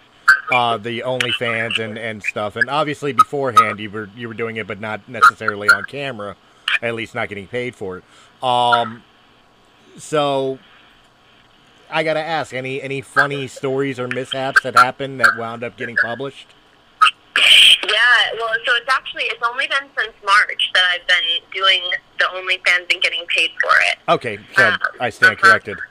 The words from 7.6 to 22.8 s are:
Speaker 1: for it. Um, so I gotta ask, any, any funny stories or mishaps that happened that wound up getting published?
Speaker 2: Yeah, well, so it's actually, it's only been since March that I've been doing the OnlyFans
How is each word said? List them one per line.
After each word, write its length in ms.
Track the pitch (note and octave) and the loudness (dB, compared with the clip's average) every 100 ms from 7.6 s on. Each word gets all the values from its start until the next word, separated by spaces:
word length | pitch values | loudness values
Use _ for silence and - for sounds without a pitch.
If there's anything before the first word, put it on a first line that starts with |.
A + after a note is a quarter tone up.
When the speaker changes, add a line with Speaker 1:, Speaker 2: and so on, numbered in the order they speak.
| B2 A#2+ | -8 -8
Speaker 1:
for 220 | F#2+ F#2 | -12 -12
it. 60 | - - - _ | -16 -20 -20 _
Um, 580 | C3 B2 B2 A#2+ A2+ A#2 _ _ _ _ _ _ _ _ _ - | 0 2 4 4 2 -6 _ _ _ _ _ _ _ _ _ -20
so 600 | - D#3 C#3+ C3+ C3+ C3 - - _ _ _ _ _ _ _ _ _ _ _ | -4 0 2 0 -2 -4 -12 -20 _ _ _ _ _ _ _ _ _ _ _
I 120 | D#3 | -4
gotta 180 | D#3+ D#3 | 0 -2
ask, 320 | D#3+ D#3+ C3 | -2 -4 -4
any, 300 | B2 C3 C3+ | -8 -6 -8
any 180 | C3+ C#3 | -6 -8
funny 440 | C3 - C#3+ C#3+ C3 | -2 0 0 -2 -8
stories 540 | - C3+ C3+ C#3 B2 | -6 -4 -2 -2 -4
or 80 | B2 | -6
mishaps 540 | B2+ C3 C3+ C3+ C#3 | -6 -6 -4 0 0
that 120 | C3 | 2
happened 460 | A#2 C3 - C#3 C3+ | 4 4 2 -8 0
that 160 | A#2+ A#2 | 0 0
wound 240 | A2+ A#2 | -6 -6
up 140 | A#2 - | -8 -8
getting 200 | A#2+ A#2 | -8 -4
published? 520 | A2+ A#2 C#3 - - _ _ _ _ _ - - _ - - - - - F#3 | -4 -4 -8 -10 -20 _ _ _ _ _ 0 0 _ 2 6 8 8 6 2
Speaker 2:
Yeah, 460 | G#3 A#3+ A#3 F#3+ A3 | 2 4 4 4 -2
well, 120 | A3+ A3+ B3 | -2 -2 0
so 80 | |
it's 140 | A#3+ A#3+ | 0 2
actually, 320 | C4+ - D#4+ | -2 -2 -8
it's 180 | B3 A3+ A#3+ | -6 -2 -4
only 180 | B3 D4+ | -2 -2
been 200 | C#4+ C#4 - | -2 -4 -8
since 160 | A3 - | -8 -6
March 460 | G3+ G3 F#3 - - | 2 4 4 0 0
that 80 | F#3+ F#3 | 2 2
I've 140 | F3 - | 0 0
been 340 | F3 E3 D#3+ - | 0 2 -2 -4
doing 280 | F#3+ F#3+ F#3 F3+ F#3 - - | 0 2 2 0 -6 -8 -2
the 60 | |
OnlyFans 680 | F3 F#3 F#3 F#3 - F3+ | -2 -2 -4 -2 2 0